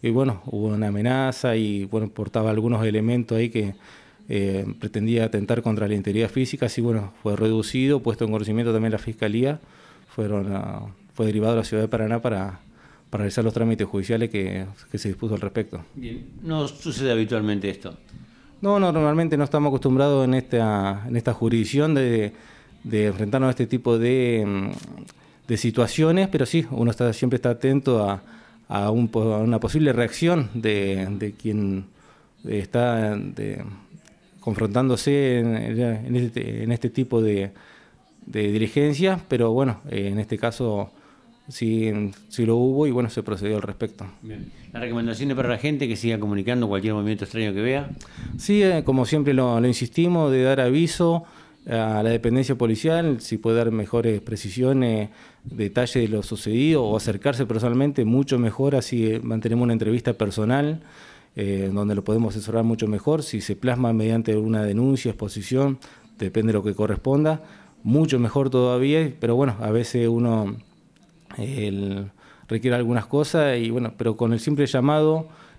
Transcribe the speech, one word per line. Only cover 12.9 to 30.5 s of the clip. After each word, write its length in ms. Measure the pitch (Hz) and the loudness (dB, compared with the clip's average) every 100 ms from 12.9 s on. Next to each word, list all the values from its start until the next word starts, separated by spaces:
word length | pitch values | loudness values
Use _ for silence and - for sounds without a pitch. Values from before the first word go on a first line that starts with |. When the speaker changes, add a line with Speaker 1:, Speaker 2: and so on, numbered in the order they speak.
| - _ | -20 _
Speaker 1:
para 120 | 104 | -4
realizar 200 | 104 110 | -2 0
los 120 | 113 | 0
trámites 340 | 110 113 113 101 | 2 0 0 -2
judiciales 420 | 101 95 113 113 | -4 -2 -2 0
que, 360 | 104 92 95 95 101 - | -2 -4 -4 -8 -14 -10
que 60 | 101 | -6
se 100 | 104 | -6
dispuso 260 | 92 113 | -4 -4
al 60 | 107 | -4
respecto. 440 | 101 - 104 92 82 | -4 -4 -6 -8 -14
Speaker 2:
Bien, 320 | - 120 117 - - | -14 -12 -12 -14 -12
¿no 260 | 165 156 139 | -6 -4 -4
sucede 420 | - 165 123 135 | -6 -10 -4 0
habitualmente 580 | 113 110 113 107 104 98 | 0 0 0 0 -2 -4
esto? 280 | 92 95 80 - - - - - - | -8 -12 -18 -20 -20 -20 -20 -20 -6
Speaker 1:
No, 180 | 196 202 | 0 2
no, 140 | 190 | 2
normalmente 440 | 160 151 156 165 147 | 2 2 2 2 2
no 60 | |
estamos 280 | 143 151 147 | 2 2 2
acostumbrados 540 | 131 135 131 143 139 | 0 2 4 4 4
en 100 | 127 | 4
esta, 680 | 131 127 120 110 104 98 98 113 | 2 0 0 2 2 0 -2 -2
en 80 | 120 | -2
esta 160 | 117 | -2
jurisdicción 600 | 113 113 113 101 139 151 | 0 0 2 0 0 2
de, 380 | 147 127 117 104 - - - - - | 2 2 2 0 -6 -20 -20 -20 -16
de 220 | 120 107 107 | -4 0 0
enfrentarnos 420 | 95 104 131 131 | 0 -2 0 0
a 20 | |
este 160 | 123 117 | 0 -2
tipo 320 | 127 120 117 | 0 2 2
de, 460 | 117 131 123 117 104 | 4 2 2 2 0
mm, 1000 | 98 98 - - - - - - _ - | -2 -4 -8 -14 -18 -18 -20 -20 _ -4
de 80 | 113 | -2
situaciones, 720 | 120 113 117 - 156 175 190 | 0 0 0 2 2 4 2
pero 180 | 156 131 | 0 0
sí, 200 | 165 160 | 0 -2
uno 200 | 131 117 | 0 0
está, 220 | 113 123 | 2 -2
siempre 240 | 110 127 123 | 0 0 0
está 140 | 123 | 0
atento 560 | 117 131 143 131 120 104 | 0 2 2 2 2 2
a, 160 | 98 - - - - _ | -2 -8 -20 -20 -20 _
a 220 | 101 101 | -2 0
un 180 | 113 117 | 2 2
po-, 260 | 113 110 | 2 0
a 40 | 107 | 2
una 200 | 110 117 | 2 0
posible 340 | 113 156 147 | 0 2 2
reacción 580 | 120 117 - 165 175 120 | 2 0 0 0 2 0